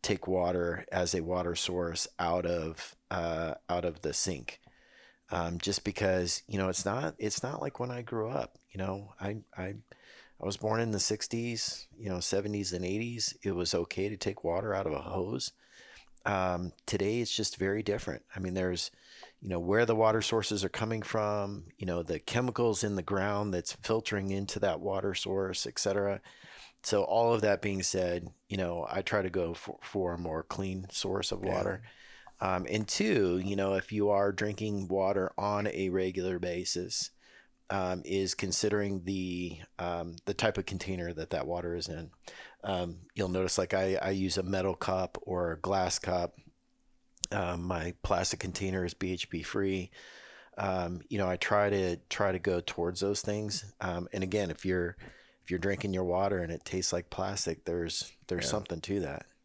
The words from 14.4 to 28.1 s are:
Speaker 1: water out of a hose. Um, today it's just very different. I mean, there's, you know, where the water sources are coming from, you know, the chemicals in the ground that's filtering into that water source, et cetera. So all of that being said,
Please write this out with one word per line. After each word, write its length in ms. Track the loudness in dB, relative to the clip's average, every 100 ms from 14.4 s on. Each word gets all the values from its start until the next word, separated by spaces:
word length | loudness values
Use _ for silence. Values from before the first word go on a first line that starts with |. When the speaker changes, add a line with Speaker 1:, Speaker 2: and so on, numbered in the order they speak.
Speaker 1:
water 280 | -2 0 0
out 120 | 0 0
of 60 |
a 80 | -2
hose. 520 | -4 -2 -2 -2 -6 -10 _ -20 -20 -20 -20 -8
Um, 480 | -2 2 2 0 -4 -8 -4
today 340 | 0 2 2
it's 140 | 0
just 220 | 0 -2 0
very 260 | 0 2
different. 400 | 0 0 -2 -6 _
I 40 | -6
mean, 140 | -2
there's, 360 | 0 0 0 -4 -8 -20 -20 -20 _
you 80 | -4
know, 100 | -2
where 260 | 4 6 6
the 80 | 8
water 260 | 6 6
sources 420 | 4 2 2 0
are 40 | 0
coming 340 | -2 -2 -2
from, 640 | -2 0 2 0 -2 -6 -12 -8
you 80 | -2
know, 160 | -2
the 160 | -2 -4
chemicals 680 | 0 0 0 2 2 4
in 100 | 2 0
the 60 |
ground 520 | 0 0 2 0 0
that's 180 | -2 -2
filtering 580 | -8 0 0 2 -2 0
into 280 | -2 -2 0
that 200 | 2 2
water 340 | 0 0 0
source, 520 | -2 0 0 0 -2 -4
et 120 | 0
cetera. 420 | 2 2 2 0 -6 -20 -20 -18 -20 _
So 200 | 2 2
all 300 | 4 6 6
of 80 | 6
that 220 | 6 4
being 200 | 2 0
said, 460 | 0 2 2